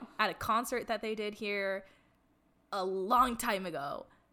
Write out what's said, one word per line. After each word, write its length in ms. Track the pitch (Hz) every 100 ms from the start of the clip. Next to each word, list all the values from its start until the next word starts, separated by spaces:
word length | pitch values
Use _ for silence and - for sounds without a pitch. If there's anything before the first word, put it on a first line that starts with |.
| 247 -
at 100 | 208
a 40 |
concert 540 | - - 220 240 240 196
that 140 | 214
they 140 | 226 214
did 180 | 214
here 500 | 208 208 202 196 196 196 _ _ _ _ _ _ _ _
a 140 | 196 190
long 500 | 190 190 247 254 233
time 300 | 247 196 185
ago. 400 | 156 143 - - - _